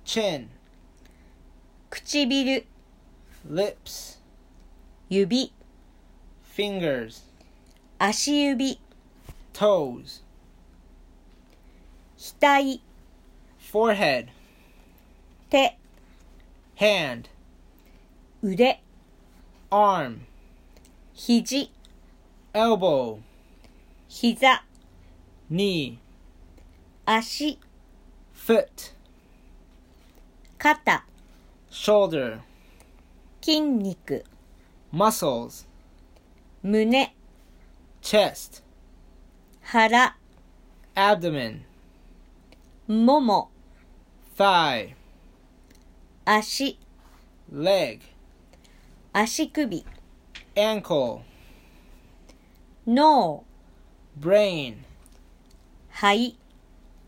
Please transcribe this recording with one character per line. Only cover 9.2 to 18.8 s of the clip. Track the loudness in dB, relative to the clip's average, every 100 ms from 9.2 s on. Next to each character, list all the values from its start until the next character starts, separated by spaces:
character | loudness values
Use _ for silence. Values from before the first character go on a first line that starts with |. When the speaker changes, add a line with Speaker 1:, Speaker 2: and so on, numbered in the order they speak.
| -20 -20 -18
Speaker 1:
Toes。 | -2 2 2 -2 -8 -18 -20 -20 -20 -20 -20 -20 -20 -20 -20 -20 -20 -20 -20 -20 -20 -20 -20 -20 -20 -20 -20
Speaker 2:
額。 | -20 0 4 4 0 -6 _ -20 -20 -20 -20 -20 -20 -20
Speaker 1:
Forehead。 | -6 0 0 2 0 -2 -6 -20 -20 _ -20 -20 -20 _ -20 -20 -20 -20 -2
Speaker 2:
手。 | 0 0 -4 -20 -20 -20 -20 -20 -20 -20 -20 _ -2
Speaker 1:
Hand。 | 0 0 -2 -8 -14 -20 -20 -20 -20 _ -20 -20 -20 -20 -20 -8
Speaker 2:
腕。 | -2 2 2 0